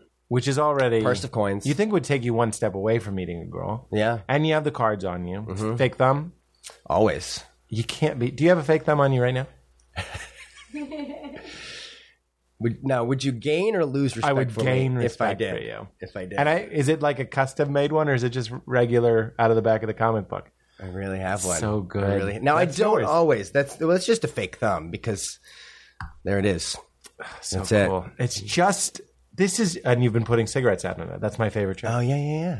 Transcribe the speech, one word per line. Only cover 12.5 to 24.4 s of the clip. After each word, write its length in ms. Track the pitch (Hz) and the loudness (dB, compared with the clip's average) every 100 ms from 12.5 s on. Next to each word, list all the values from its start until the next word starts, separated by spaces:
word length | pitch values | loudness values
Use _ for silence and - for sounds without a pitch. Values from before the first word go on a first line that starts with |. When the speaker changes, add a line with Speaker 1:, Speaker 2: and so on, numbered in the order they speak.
| - | -6
Speaker 2:
Would, 260 | 117 110 135 | -4 -4 -2
now, 180 | 127 | 0
would 180 | 117 135 | 0 0
you 120 | 139 | -2
gain 420 | 120 131 156 208 208 | -2 -2 0 0 0
or 100 | 151 | 0
lose 300 | 135 139 110 | 0 0 0
respect 140 | 143 | 0
Speaker 1:
I 40 | |
would 160 | 135 127 | 0 0
Speaker 2:
for 100 | 110 | 0
Speaker 1:
gain 320 | 127 127 131 127 | 0 2 2 0
Speaker 2:
me 60 | |
Speaker 1:
respect 380 | 120 - 113 98 | -2 0 -2 0
Speaker 2:
if 60 | 104 | -2
I 20 | |
did? 60 | 110 | -4
Speaker 1:
for 60 | |
you. 240 | - 107 107 - | -8 -10 -14 -14
Speaker 2:
If 160 | - 104 | -12 -10
I 100 | 92 | -6
did. 140 | 98 | 0
Speaker 1:
And 80 | 147 | 2
I, 120 | 165 | 0
is 280 | 208 156 139 | -2 -2 0
it, 140 | 156 | 2
like, 180 | 147 139 | 0 -2
a 60 | 127 | -4
custom 480 | - 131 - 143 | 0 0 0 0
made 180 | 143 143 | 2 2
one, 160 | 156 151 | 2 2
or 60 | |
is 100 | 131 | 2
it 60 | 123 | 0
just 200 | 127 110 123 - | -2 -6 -8 -2
regular 680 | 123 120 120 117 113 110 - | 2 4 4 6 4 2 2
out 120 | 117 | 4
of 60 | 113 | 6
the 40 | |
back 220 | 113 110 | 4 2
of 40 | 110 | 0
the 60 | |
comic 360 | 107 113 110 92 | 0 2 0 -2
book? 200 | 95 - _ _ - | -8 -10 _ _ -18
Speaker 2:
I 60 | 95 | -12
really 320 | 92 98 95 | -8 -6 -4
have 240 | 92 98 | -2 -2
one. 160 | 92 85 | -2 -2
Speaker 1:
So 220 | 107 107 | 0 -2
good. 220 | 90 104 98 | -2 -2 2
Speaker 2:
I 100 | 98 | 2
really, 240 | 95 104 | 0 -2
now, 160 | 135 156 | 2 4
I 80 | |
Speaker 1:
That's 140 | 180 143 | 2 2
Speaker 2:
don't 220 | 214 214 | 2 4
Speaker 1:
yours. 100 | 107 | 4
Speaker 2:
always. 420 | 165 165 120 98 | 4 4 4 2
That's, 260 | 143 139 - | 0 0 0
well, 140 | 160 | 2
it's 140 | 180 202 | 2 2
just 180 | 226 | 0
a 60 | 139 | 0
fake 260 | - | -4